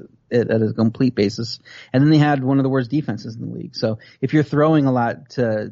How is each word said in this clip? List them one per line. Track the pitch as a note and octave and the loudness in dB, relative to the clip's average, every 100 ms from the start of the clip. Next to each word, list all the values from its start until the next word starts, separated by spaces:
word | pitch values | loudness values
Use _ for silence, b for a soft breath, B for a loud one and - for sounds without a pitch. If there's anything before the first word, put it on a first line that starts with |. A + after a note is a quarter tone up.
| - _ - | -8 _ -4
it | A#2+ G#2+ | -2 0
at | A2+ | 0
a | A2 | 0
complete | - A2+ A#2 C3 - | 0 0 2 0 2
basis. | G2+ - A#2 - B B B | 0 -2 -10 -12 B B B
And | B2+ | 2
then | D3 | 4
they | D#3 | 6
had | D3 C#3+ | 4 2
one | B2+ C#3 | 0 0
of | |
the | C3+ | 2
worst | C3+ A#2+ | 0 -2
defenses | D3 D3 G#2 A#2 | -4 -4 -8 -10
in | A2+ A#2 | -12 -12
the | |
league. | A#2 - | -12 -14
So | - A2+ A2 B B | -6 -4 -4 B B
if | C#3 | 0
you're | D#3 | 0
throwing | C#3+ D3 D#3 D#3 C#3 | 0 2 4 4 2
a | |
lot | B2+ A#2 - - | 2 0 -4 -8
to, | - A#2 G#2+ G#2 | -4 -2 -2 -6